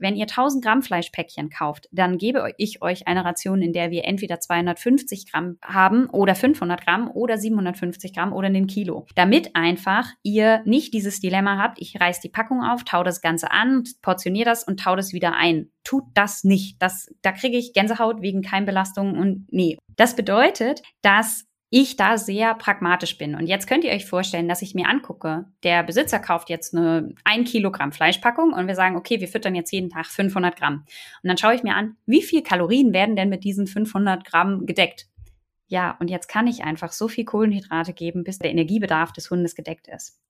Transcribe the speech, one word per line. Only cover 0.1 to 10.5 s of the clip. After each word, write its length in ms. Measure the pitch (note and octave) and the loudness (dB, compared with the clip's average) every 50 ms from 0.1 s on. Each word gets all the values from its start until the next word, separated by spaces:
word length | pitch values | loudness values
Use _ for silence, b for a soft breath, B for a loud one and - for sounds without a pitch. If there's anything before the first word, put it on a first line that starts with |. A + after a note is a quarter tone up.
| G#3 G3+ | -2 -2
ihr 100 | G#3+ G#3+ | -4 -4
tausend 340 | - - B3+ C#4+ C#4+ C4+ | -2 0 0 0 0 0
Gramm 200 | A#3+ - - C4 | 0 0 2 2
Fleischpäckchen 680 | C4+ - F#3+ F3 E3+ - - - D#3+ - - - D3 D3+ | 0 0 -2 -2 -2 -4 -6 -8 -8 -8 -8 -8 -8 -8
kauft, 380 | - - D#3+ D3+ D3 - - - - | -6 -4 -4 -4 -6 -8 -12 -8 -2
dann 240 | F3+ F#3 F3+ F3+ E3+ | 0 0 2 0 0
gebe 360 | F#3+ A3+ B3+ C4+ - - - - | -2 -2 -2 -2 -2 -4 -4 -4
ich 240 | G#3 G#3+ - - | -6 -6 -4 -4
euch 260 | - F3 F3+ F#3+ - - | -4 -4 -4 -4 -4 -2
eine 160 | F3 F#3 F3 | -2 -2 -2
Ration, 380 | F3 F3+ - - F#3+ F#3+ G3 | -2 -4 -4 -4 -2 0 0
in 100 | F3+ E3+ | 0 0
der 200 | E3+ F3 E3+ E3+ | 0 -2 -2 -2
wir 120 | E3+ E3+ - | -4 -4 -4
entweder 380 | - G3 G3 G#3 F#3 E3+ E3+ | -4 -4 -4 -4 -6 -6 -6
zweihundertfünfzig 880 | - - F3 E3+ F3 F3+ F3 - - A#3+ B3+ C#4 C4+ - G#3 G3 - - | -4 -2 -2 0 0 0 -2 -2 0 2 2 2 2 -2 -10 -12 -10 -8
Gramm 260 | - D#3 E3+ F3+ F3 - - | -6 -4 -4 -6 -8 -10 -12
haben 460 | - F#3+ F#3+ F#3 F#3+ G3+ A#3+ C4 - | -4 2 4 4 6 6 4 2 2
oder 260 | - G3 G3 F#3+ F#3 | 2 4 6 6 6
fünfhundert 480 | F#3+ - C4 D4+ - - F3 F3 F3 - | 6 4 2 2 2 0 -2 -4 -2 0
Gramm 260 | - F3 G3+ A#3+ G#3 | 0 0 0 0 -4
oder 280 | - F#3+ A#3 A#3+ A3+ G#3+ | -4 -4 -2 -2 -2 -2
siebenhundertfünfzig 760 | G3+ A3 A3+ G#3 F#3+ F3+ F3+ - - F3 F3 - - F#3 F#3+ | -2 0 0 0 0 -2 -4 -4 -6 -6 -6 -8 -12 -10 -6
Gramm 200 | - F3 G3+ F#3 | -4 -4 -2 -2
oder 140 | F#3+ G3 G3 | -2 0 0
einen 200 | G3 F#3+ G3 F#3+ | 2 2 2 0
Kilo. 380 | - G#3 G3+ F3+ - - - - - | -2 -4 -4 -4 -6 -8 -10 -2 2
Damit 400 | - F3+ F#3+ F3+ - E3+ - - | 4 6 6 6 6 4 2 0
einfach 540 | E3 E3 E3+ F3+ F3 - F#3+ F#3+ G#3+ B3 - - _ | 0 2 2 0 0 0 0 0 0 0 -2 -6 _
ihr 420 | - G#3 G#3 A3 G#3+ A3 | -6 -2 2 4 6 6